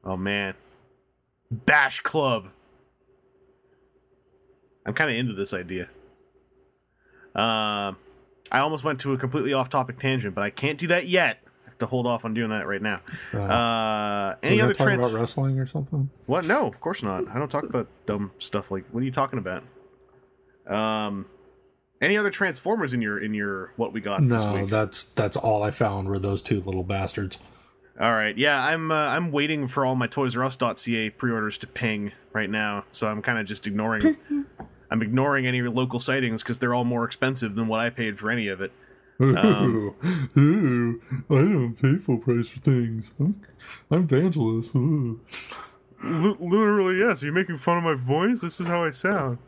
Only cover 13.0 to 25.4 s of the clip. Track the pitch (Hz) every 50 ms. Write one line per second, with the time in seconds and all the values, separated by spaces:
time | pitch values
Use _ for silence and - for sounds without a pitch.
13 | - - 165 - - - - 107 101 98 107 120 120 117 117 113 110 110 107 107
14 | 104 104 101 101 101 98 - - - 143 190 214 214 - 196 - 135 131 196 123
15 | 123 123 110 110 117 113 - - 135 135 135 131 131 131 - 156 143 - - 147
16 | 135 135 - - - - 131 180 175 160 220 294 294 123 - - - 160 185 -
17 | 127 101 95 92 190 - 98 131 147 143 - 147 147 - - 127 107 - - _
18 | _ - 104 101 101 95 - - - - - 104 98 - 98 95 85 - - 117
19 | 127 135 123 151 135 127 - 123 92 90 92 - - - - - - - _ _
20 | _ _ _ - _ _ _ _ _ _ _ _ _ - 95 107 110 110 110 107
21 | 107 104 101 98 95 - - - - - _ _ _ _ _ _ _ _ _ _
22 | - 160 202 208 208 202 196 - 196 185 151 - - 180 220 226 175 135 123 123
23 | 113 104 104 104 101 107 107 104 104 101 98 95 92 - - - 117 - - 113
24 | 101 107 101 95 143 123 120 110 107 104 101 95 101 95 104 107 110 95 - -
25 | - - - - 113 101 - -